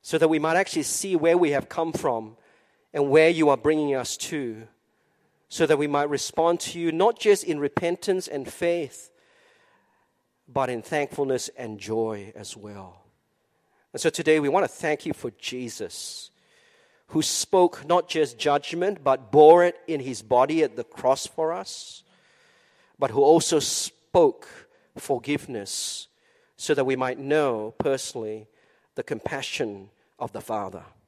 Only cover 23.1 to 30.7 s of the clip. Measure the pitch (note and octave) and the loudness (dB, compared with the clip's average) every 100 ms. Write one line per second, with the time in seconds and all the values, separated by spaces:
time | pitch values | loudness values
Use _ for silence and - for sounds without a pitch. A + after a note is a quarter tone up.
23.1 | A#2+ C#3+ E3 - D#3+ C3 - - _ _ | 4 6 6 6 0 0 -6 -6 _ _
24.1 | F#3 D3+ - - - _ _ _ - - | 4 4 2 -20 -20 _ _ _ -18 -6
25.1 | B2+ C#3 D3 - A#2 G2 - - - - | -6 -2 -6 -6 -10 -8 -8 -8 -10 -16
26.1 | _ _ _ _ _ - C#3+ C3 C3 B2+ | _ _ _ _ _ -2 0 0 -2 -4
27.1 | B2+ C#3 D3+ C#3+ A2+ G#2+ - C#3+ C3+ - | -6 -2 0 0 -2 -6 -4 -2 -2 -6
28.1 | B2+ A2 G#2+ G#2+ _ _ _ _ - - | -10 -10 -10 -16 _ _ _ _ -14 -8
29.1 | A#2 - C#3 C#3+ - A#2 G2+ G2 _ _ | -6 -6 -6 -8 -6 -6 -8 -18 _ _
30.1 | _ B2 G#2 - A2 F#2+ | _ -12 -12 -8 -8 -8